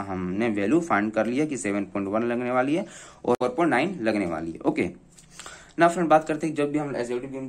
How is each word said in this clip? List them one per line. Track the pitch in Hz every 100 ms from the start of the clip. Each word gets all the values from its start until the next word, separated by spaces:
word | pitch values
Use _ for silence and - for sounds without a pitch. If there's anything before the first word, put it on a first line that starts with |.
हमने | 95 92 90 95 117
value | 101 101 160
find | 165 101 107
कर | 110 107
लिया | 123 151
कि | 135
सेवन | 104 101
पॉइंट | 95 101 98
वन | 107
लगने | 120 120 123
वाली | 127 131
है | 165 208 - - -
और | -
फ़ोर | 123 123
पॉइंट | 139 165
नाइन | 123 170 185
लगने | 110 104 90
वाली | 80 82
है। | 80
ओके | - - 90 - - - - - - - - -
ना | 170
फ्रेंड, | 170 160
बात | 147 -
करते | 151 160
हैं |
जब | 147 143
भी | 147
हम | 143 117
एसएफ़डी | 120 123 135
बीम | 135